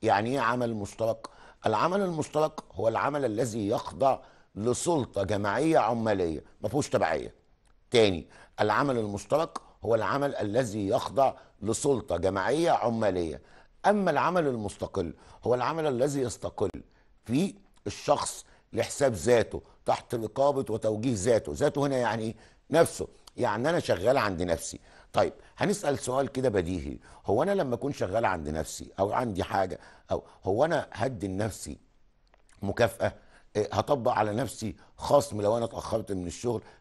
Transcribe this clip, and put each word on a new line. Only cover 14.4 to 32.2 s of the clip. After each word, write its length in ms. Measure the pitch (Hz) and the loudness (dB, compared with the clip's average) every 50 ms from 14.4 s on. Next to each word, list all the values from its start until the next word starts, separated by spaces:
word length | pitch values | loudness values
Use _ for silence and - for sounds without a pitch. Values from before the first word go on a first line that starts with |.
| 160 | 0
المستقل 680 | 143 127 117 107 101 - - - - - - 90 82 - - - - - - - | 0 -2 -2 -4 -6 -6 -8 -8 -6 -4 -4 -4 -4 -8 -12 -18 -20 -20 -8 -2
هو 100 | 110 120 | 0 0
العمل 320 | 123 120 123 151 165 156 | 2 0 -2 -2 0 0
الذي 340 | 151 131 117 127 151 139 143 | 0 0 2 0 0 0 -2
يستقل 500 | 131 120 - - - 87 - - 107 92 76 69 - - _ _ _ _ _ _ _ | -2 -4 -4 -6 -10 -10 -4 -2 -2 -2 -2 -6 -12 -18 _ _ _ _ _ _ _
فيه 300 | - 113 135 185 185 - - - _ _ - _ | -2 0 0 0 0 -2 -8 -18 _ _ -12 _
الشخص 580 | - - - - - 147 139 - - - - - - - - _ _ - | -10 -10 -6 0 0 0 0 0 -4 -8 -10 -16 -20 -20 -20 _ _ -4
لحساب 400 | 104 113 - - - 143 135 120 | -4 -4 -4 -2 0 0 0 0
ذاته، 500 | 92 76 107 123 117 104 - - 78 - - - _ _ | 0 4 4 6 6 4 2 -2 -8 -12 -14 -20 _ _
تحت 280 | - 123 - - - - | -2 -2 -2 -4 -6 -6
رقابة 600 | 120 113 107 - - 135 143 139 131 135 - 107 | -6 -4 -6 -2 2 2 2 2 2 -2 -4 -4
وتوجيه 400 | 110 - 110 110 107 110 135 123 | -2 -2 -2 -2 0 0 -2 -2
ذاته. 380 | 101 90 117 120 107 - - 73 | 0 2 2 2 2 2 0 -2
ذاته 320 | 73 131 147 143 143 139 | 0 0 0 0 0 0
هنا 100 | 143 139 | 0 0
يعني 260 | 127 123 113 107 113 110 | 0 0 0 -2 -2 -4
إيه؟ 120 | 113 120 - - - - _ _ - | -6 -8 -10 -14 -20 -20 _ _ 0
نفسه. 380 | - 156 170 - - - 80 - - - _ - - | 4 4 4 4 2 -4 -8 -10 -10 -16 _ -18 -6
يعني 340 | - 120 117 101 107 120 151 | -2 -2 0 0 0 0 0
أنا 100 | 175 165 | 0 0
شغال 380 | - - 117 90 87 113 135 139 | 2 0 0 2 4 4 4 4
عند 240 | 113 104 95 80 90 | 2 0 0 -2 0
نفسي. 380 | 87 82 82 - - - - - - - - - - - | 0 0 -2 -2 -8 -12 -14 -16 -20 -20 -20 -20 -4 0
طيب، 200 | - 101 82 - - - - _ | 0 0 0 0 -6 -16 -20 _
هنسأل 420 | - - 165 202 - - 151 139 123 | -4 -2 -2 -2 0 0 -2 -2 -2
سؤال 300 | - - 127 135 139 127 | -2 -2 -2 -2 -2 -2
كده 200 | - 131 131 131 | -2 0 0 2
بديهي، 500 | 104 101 87 82 95 87 69 71 64 57 - - - - - | 2 2 0 0 -2 -4 -6 -8 -10 -10 -14 -20 -20 -10 -2
هو 160 | - 98 113 151 | 0 2 2 2
أنا 80 | 190 | 2
لما 240 | 202 196 170 131 120 | 2 0 0 -2 -2
أكون 180 | 110 - 139 143 | -4 -4 -6 -4
شغال 320 | - 120 95 92 110 117 | -4 -4 -2 0 0 0
عند 240 | 107 95 85 78 73 | 0 0 -2 -4 -4
نفسي 440 | 76 80 80 - - - - - - - | -4 -4 -4 -6 -8 -12 -14 -12 -2 -2
أو 140 | 95 101 113 | 0 0 2
عندي 320 | 120 127 120 101 87 95 | 0 -2 -2 -2 -2 -4
حاجة، 340 | - - 98 95 92 82 - - - - - _ - | 0 0 0 0 0 -4 -8 -14 -18 -20 -20 _ -6
أو 120 | 95 82 - - - - - | -4 -4 -4 -8 -16 -8 -4
هو 200 | 95 95 107 143 | -2 0 2 2
أنا 220 | 160 170 143 - - - | 2 2 -2 -2 -6 -6
هدي 360 | - 110 135 127 98 92 98 | -4 -4 -4 -4 -4 -6 -6
لنفسي 500 | 92 95 104 110 92 - - - 71 - - _ _ _ - _ _ _ | -4 -4 -4 -4 -6 -8 -12 -12 -14 -14 -16 _ _ _ -20 _ _ _